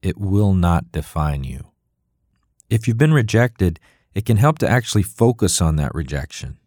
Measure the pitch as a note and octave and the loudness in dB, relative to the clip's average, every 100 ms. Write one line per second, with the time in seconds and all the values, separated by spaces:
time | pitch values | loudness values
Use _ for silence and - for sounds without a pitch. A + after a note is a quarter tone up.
0 | F#2+ - G2+ G2+ G#2 F#2+ F2 E2+ - - | -6 -4 -2 2 2 2 2 2 -2 -8
1 | - - D2+ C#2+ C2+ B1+ - _ _ _ | -6 -4 -2 -2 -6 -10 -16 _ _ _
2 | _ _ _ _ _ _ _ A2+ A2+ A2+ | _ _ _ _ _ _ _ -2 0 0
3 | D#3 D3+ A2+ A2 A#2+ - F#2 D#2+ _ _ | 2 2 2 2 0 0 -2 -2 _ _
4 | _ G2 A2 A2+ C#3 D#3 - A#2+ A2+ G#2+ | _ -8 -2 2 2 2 0 0 0 -2
5 | G2 - A#2 A#2 F#2+ - E2 D#2 D2 - | -2 2 0 2 -2 0 0 0 -2 -4
6 | C#2 C#2+ C2+ - B1+ - | -6 -8 -10 -14 -16 -16